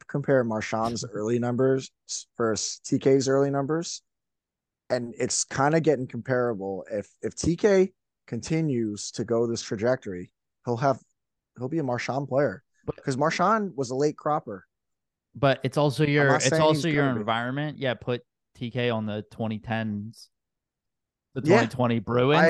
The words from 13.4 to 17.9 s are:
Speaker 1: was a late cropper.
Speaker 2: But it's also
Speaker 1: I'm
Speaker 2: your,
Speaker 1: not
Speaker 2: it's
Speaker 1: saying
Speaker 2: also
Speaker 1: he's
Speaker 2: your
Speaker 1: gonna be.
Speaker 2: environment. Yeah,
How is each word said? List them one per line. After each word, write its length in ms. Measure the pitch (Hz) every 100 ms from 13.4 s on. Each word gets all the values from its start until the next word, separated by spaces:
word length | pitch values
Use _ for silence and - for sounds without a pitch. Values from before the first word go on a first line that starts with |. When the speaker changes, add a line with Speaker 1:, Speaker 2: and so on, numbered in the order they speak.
| 180 220 202 123
Speaker 1:
was 140 | 123
a 60 | 131
late 220 | 151 -
cropper. 480 | 151 151 123 95 - _ _ _ _ _ _ 113
Speaker 2:
But 240 | 139 131
it's 140 | 131 151
also 260 | 147 127
Speaker 1:
I'm 60 | 151
Speaker 2:
your, 180 | 147 143
Speaker 1:
not 80 | 131
Speaker 2:
it's 80 | 127
Speaker 1:
saying 120 | 160
Speaker 2:
also 260 | 156 156 165
Speaker 1:
he's 60 | 147
Speaker 2:
your 80 | 139
Speaker 1:
gonna 100 | 117
be. 40 |
Speaker 2:
environment. 560 | 104 113 120 139 151 123
Yeah, 160 | 131